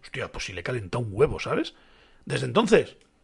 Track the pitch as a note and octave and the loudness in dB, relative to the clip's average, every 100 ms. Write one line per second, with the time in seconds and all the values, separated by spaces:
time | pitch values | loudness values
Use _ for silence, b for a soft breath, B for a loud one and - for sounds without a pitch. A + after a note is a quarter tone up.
0 | - - F2 - - F2+ G#2 B2 F#2 A#2+ | -12 -8 -8 -8 -8 -8 -6 -6 -4 -4
1 | A2+ G2 D3+ F#2 - C3 E4 b b b | -2 2 2 2 -4 -4 -4 b b b
2 | b b - C3+ B2+ B2 A3+ G3+ - - | b b -4 -4 2 2 6 6 4 -6
3 | _ _ | _ _